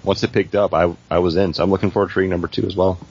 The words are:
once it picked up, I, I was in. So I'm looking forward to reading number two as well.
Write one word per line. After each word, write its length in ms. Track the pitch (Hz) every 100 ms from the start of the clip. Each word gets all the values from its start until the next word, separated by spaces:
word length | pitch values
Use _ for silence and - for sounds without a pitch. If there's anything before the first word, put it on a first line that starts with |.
once 180 | 98 95
it 80 | -
picked 220 | 104 95 101
up, 180 | 98
I, 200 | 82 87 85 _
I 80 | 82
was 160 | 90 82
in. 180 | 95
So 80 | -
I'm 80 | 90
looking 200 | 95 101
forward 180 | 104 95
to 80 | -
reading 120 | 92
number 180 | 87 85
two 180 | - 95
as 80 | 92
well. 220 | 92 87 -